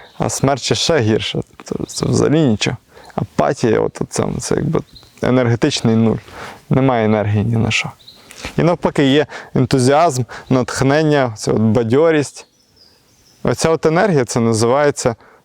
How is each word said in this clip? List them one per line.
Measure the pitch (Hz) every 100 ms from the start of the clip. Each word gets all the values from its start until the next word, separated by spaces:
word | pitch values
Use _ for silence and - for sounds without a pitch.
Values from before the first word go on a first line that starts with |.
| - -
а | 110
смерть | - 135 135
ще | - 117 - 160
гірше. | 110 107 104 - - -
Це, | - - -
це | - -
взагалі | 120 113 147
нічого. | 147 107 - - _ - - -
Апатія, | - - 147 147 120 107
от, | - -
от | -
це, | - - -
це | - -
якби | - - - - - -
енергетичний | - 127 120 117 151 - 120 113
нуль. | 113 110 - - - - -
Немає | 127 135 120 110
енергії | 107 101 104 107
ні | 113
на | 113
що. | - - - - - - - - -
І |
навпаки, | 151 175 185 165 139
є | 143 147 - - 135
ентузіазм, | 127 135 127 143 170 127 120 - -
натхнення, | 131 117 - 135 147 156 147 127 107
це | -
от | 117
бадьорість. | 110 110 110 131 165 156 135 - - _ _ _ _ _ _ _ _ _
Оця | - 123 165
от | 160 160
енергія, | 160 214 151 120
це | 127
називається | 113 110 117 135 147 139 131 117 - _